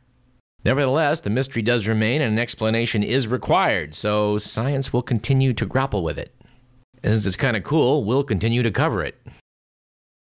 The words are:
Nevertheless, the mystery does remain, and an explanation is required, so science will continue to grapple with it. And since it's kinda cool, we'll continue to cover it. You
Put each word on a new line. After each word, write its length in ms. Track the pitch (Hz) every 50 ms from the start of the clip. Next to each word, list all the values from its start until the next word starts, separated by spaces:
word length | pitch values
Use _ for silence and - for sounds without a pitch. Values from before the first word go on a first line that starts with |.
| _ _ _ _ _ _ _ _ _ _ _ _ -
Nevertheless, 560 | - 127 135 143 131 131 151 160 143 156 160
the 80 | - 101
mystery 320 | 104 131 131 - - 117
does 260 | 110 110 120 120 101 107
remain, 360 | 113 110 110 110 123 151 151
and 100 | 113 107
an 60 | 110
explanation 640 | 120 - - - 110 110 110 117 117 107 - 110 104
is 240 | - 120 139 127 107
required, 640 | 120 120 - - - 180 190 160 113 92 78 73 76
so 460 | - - 107 104 107 107 104 104 104
science 520 | 101 - - - 117 135 143 135 135 -
will 120 | - 120 123
continue 500 | - 127 110 - - 139 131 135 135 120
to 120 | - - 95
grapple 360 | - 131 131 135 - 101 85
with 140 | 80 76 73
it. 160 | - - _ _ - - _ - _ _ _ - _ _ _ - -
And 100 | - 110
since 140 | 113 104 107
it's 80 | 92
kinda 260 | - - 131 113 110
cool, 420 | 90 - 143 160 135 123 139 151 113
we'll 200 | 95 120 139 139
continue 400 | 139 110 90 78 113 117 120 123
to 80 | 117
cover 320 | - - 143 156 123 95 78
it. 120 | 67 - _ _ -
You 80 | - - _ _ _ _ _ _ _ _ _ _ _ _ _ _ _ _